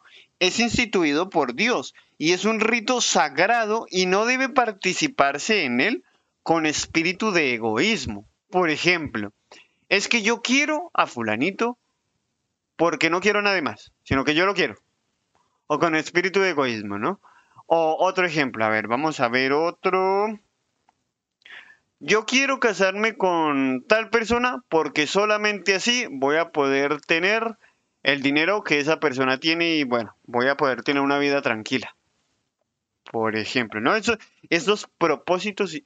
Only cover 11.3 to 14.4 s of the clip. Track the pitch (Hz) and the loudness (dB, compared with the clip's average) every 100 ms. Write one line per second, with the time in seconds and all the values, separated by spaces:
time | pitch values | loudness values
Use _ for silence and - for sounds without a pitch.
11.3 | 107 165 196 233 247 _ _ _ _ _ | 0 -2 -2 -4 -4 _ _ _ _ _
12.3 | _ _ _ _ - 165 143 160 175 202 | _ _ _ _ 0 0 2 0 2 0
13.3 | 208 202 190 131 110 - _ - 135 131 | 2 2 0 -2 -8 -16 _ -2 0 2
14.3 | 151 | 2